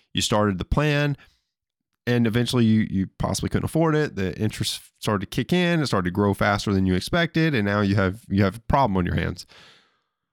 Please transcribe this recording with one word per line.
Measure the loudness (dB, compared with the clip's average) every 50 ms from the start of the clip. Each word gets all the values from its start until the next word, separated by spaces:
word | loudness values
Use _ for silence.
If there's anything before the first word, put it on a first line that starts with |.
| _ _ -6
you | -4
started | -2 0 2 2 2 2 0
the | -2 -2
plan, | -2 0 0 0 2 2 0 0 -2 -2 -6 -10 _ _ _ _ _ _ _ _ _ _ _ _ _ _ _ -2
and | 0 2 2 2
eventually | 2 2 0 0 0 2 2 4
you, | 4 4 4 2 0
you | -2 -2 -4 -4 _
possibly | -4 -4 -2 -2 -2 -4
couldn't | -2 -2 -2 -2
afford | -2 0 0 0 2 2
it. | 0 -2 -2 -4
The | -4 -6 -4 -4
interest | -4 -4 -4 -4 -4 -6 -6 -6 -10 -14 -20 _ -8
started | -4 -2 -2 -2
to | -2 -4 -6
kick | -6 -2 0 0
in, | 0 2 2 0 0
it | 0
started | 0 0 0 -2 -2
to |
grow | 0 2 2 2 2
faster | 2 0 0 0 0 0 0 0
than | 2 2
you | 2 0
expected, | 0 -2 -2 -2 -2 -2 0 0 0 0 0 0
and | 0 0
now | 0 0 0
you | 0 2 2
have, | 2 2 0 -2 -4 -8
you | -2 0 2 2
have | 2 0
a | -4 _
problem | 0 2 2 2 2 2
on | 0 0
your | 0 -2
hands. | -2 -4 -4 -6 -10 -14 _ -20 -20 -20 -20 -20 _ _ _ _ _ _ _ _ _ _ _